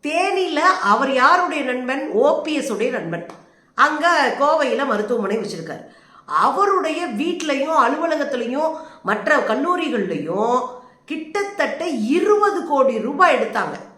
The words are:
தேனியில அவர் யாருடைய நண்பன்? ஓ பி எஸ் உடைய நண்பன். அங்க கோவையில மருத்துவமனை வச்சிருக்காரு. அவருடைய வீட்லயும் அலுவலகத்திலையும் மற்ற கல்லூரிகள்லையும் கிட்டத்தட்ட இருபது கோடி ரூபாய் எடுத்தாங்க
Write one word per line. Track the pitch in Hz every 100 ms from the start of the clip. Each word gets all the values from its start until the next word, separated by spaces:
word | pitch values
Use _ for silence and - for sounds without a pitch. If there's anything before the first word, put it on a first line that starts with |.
தேனியில | 294 330 381 381 359 294 349 370
அவர் | 208 220 269
யாருடைய | 262 262 359 359 302
நண்பன்? | 254 254 254 277 302
ஓ | 196 277 320
பி | 330
எஸ் | 302 -
உடைய | 202 247
நண்பன். | 247 165 165 - - - _ _ -
அங்க | 285 302 339 330 262 -
கோவையில | 285 311 269 226 277
மருத்துவமனை | 208 208 196 196 220
வச்சிருக்காரு. | 196 165 160 - - - _ - -
அவருடைய | 151 220 302 403 381 320 302 349
வீட்லயும் | 214 330 - 302 269 294 320 240
அலுவலகத்திலையும் | 302 330 302 285 247 233 269 320 320 - -
மற்ற | 180 214 - 294
கல்லூரிகள்லையும் | - 262 311 359 311 233 180 156 151 185 226 247 240 - - - -
கிட்டத்தட்ட | 311 311 415 403 - 285 - 339
இருபது | 262 214 330 403 415 403 392 -
கோடி | 277 269 226
ரூபாய் | 226 285 359 254
எடுத்தாங்க | 220 220 175 147 -